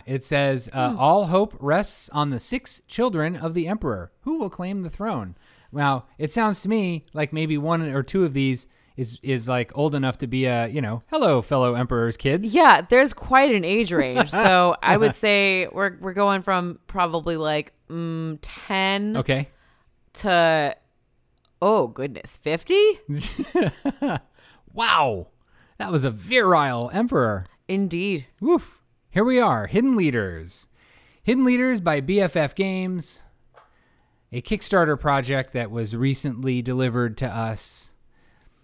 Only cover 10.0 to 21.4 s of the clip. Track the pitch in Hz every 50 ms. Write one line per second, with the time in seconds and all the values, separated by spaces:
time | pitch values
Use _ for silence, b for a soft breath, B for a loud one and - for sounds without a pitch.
10 | 135 127 - - 139 117 127 131 131 127 120 117 117 143 135 151 127 104 113 113
11 | - - 311 311 254 175 143 120 110 - 147 131 127 123 120 123 127 - 127 117
12 | 117 117 113 - - 135 147 185 214 214 214 349 311 262 190 151 175 - 240 254
13 | 277 262 - - - - 262 262 277 294 226 196 165 170 202 226 226 170 175 160
14 | 135 127 127 254 - 147 170 196 220 196 185 180 180 175 - - - 151 185 214
15 | 220 208 - - - 208 202 202 196 196 190 185 175 - - 185 202 190 180 160
16 | 185 190 180 202 202 202 196 190 185 202 190 180 175 175 165 - _ - - 190
17 | 180 170 165 165 147 165 165 156 156 151 151 151 151 - _ _ _ - 165 170
18 | 170 165 165 165 160 160 156 147 - - - - - - 196 190 190 190 196 202
19 | 208 214 220 233 - - 131 135 143 - _ _ _ _ _ _ _ _ _ _
20 | _ _ - - - 196 180 170 165 165 160 156 147 139 - _ _ _ _ _
21 | _ _ _ _ _ _ _ _